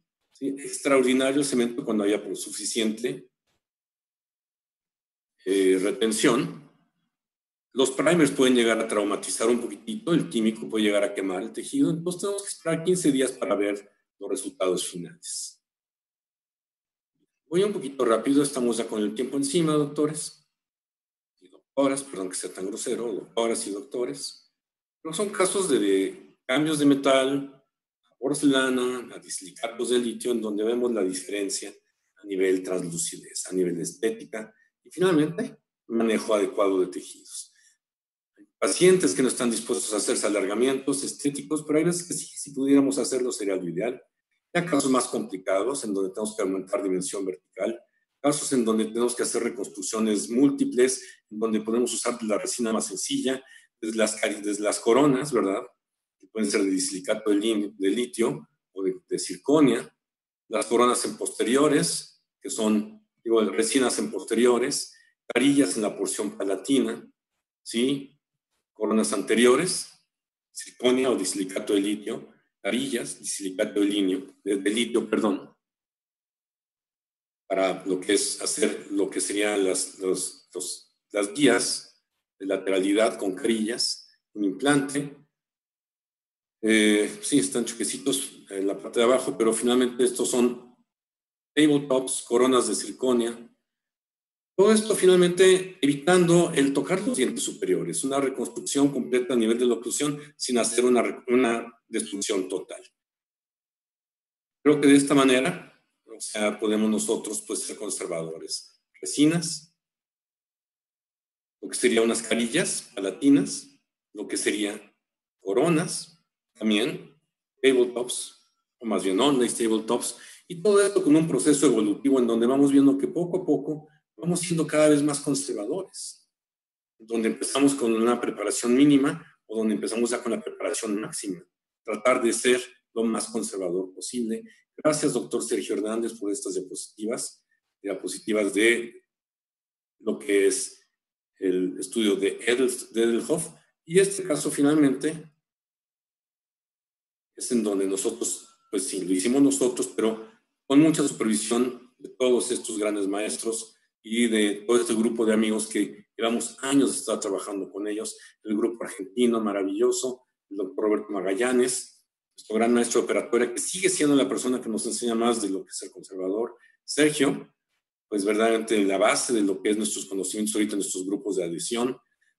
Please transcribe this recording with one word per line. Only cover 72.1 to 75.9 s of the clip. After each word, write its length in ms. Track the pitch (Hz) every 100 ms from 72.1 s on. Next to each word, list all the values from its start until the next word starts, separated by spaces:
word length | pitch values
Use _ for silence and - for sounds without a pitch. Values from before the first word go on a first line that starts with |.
| 123 - _ _ _ 101
carillas, 440 | 117 131 117 143 -
silicato 560 | - - 95 92 107 104
de 80 | 101
linio, 480 | 104 95 95 - -
de, 140 | 98 98
de 140 | 101
litio, 380 | 113 117 117 107
perdón, 480 | 101 104 95 - _ _ _ _